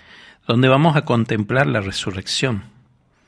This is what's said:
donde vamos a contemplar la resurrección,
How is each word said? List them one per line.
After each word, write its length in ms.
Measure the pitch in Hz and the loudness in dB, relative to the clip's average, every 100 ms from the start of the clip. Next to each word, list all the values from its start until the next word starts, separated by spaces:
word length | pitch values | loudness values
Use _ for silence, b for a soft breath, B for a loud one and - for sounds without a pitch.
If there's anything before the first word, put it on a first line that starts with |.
| B B B B - | B B B B -2
donde 200 | 117 131 | 2 4
vamos 300 | 135 165 147 | 4 4 2
a 80 | - | 0
contemplar 600 | 120 110 110 104 123 143 | 0 0 -2 -2 0 0
la 120 | 117 | 0
resurrección, 840 | 95 - - 92 - - 135 104 98 - _ _ _ b | -4 -6 -8 -8 -6 -4 -2 -4 -8 -20 _ _ _ b